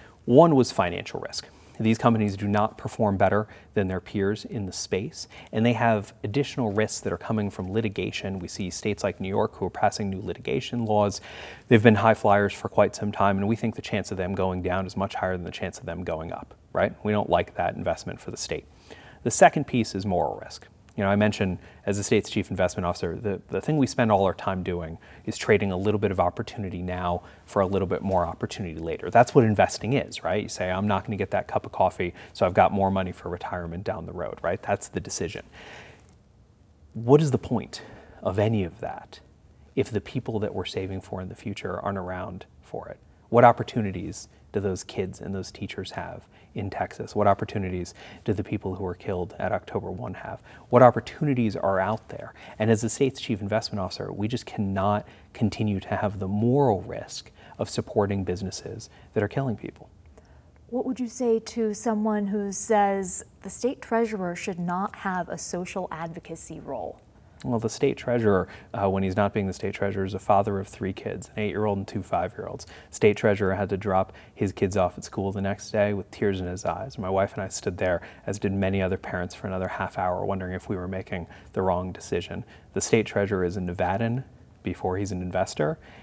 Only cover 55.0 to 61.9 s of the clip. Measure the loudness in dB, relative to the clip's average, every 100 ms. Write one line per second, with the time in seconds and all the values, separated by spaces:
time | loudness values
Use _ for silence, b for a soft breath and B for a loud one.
55 | -2 B B -2 -2 0 0 -2 -2 -2
56 | -2 -2 -4 0 4 4 4 2 -2 -10
57 | -10 -12 -16 B B -8 -4 -4 0 2
58 | 2 0 -2 -4 -6 -8 -10 -12 -14 B
59 | B -2 -2 0 -4 -4 -8 -14 -20 -20
60 | -20 b b b b -20 -8 -4 -4 -4
61 | -6 -2 2 2 0 -2 -2 0 0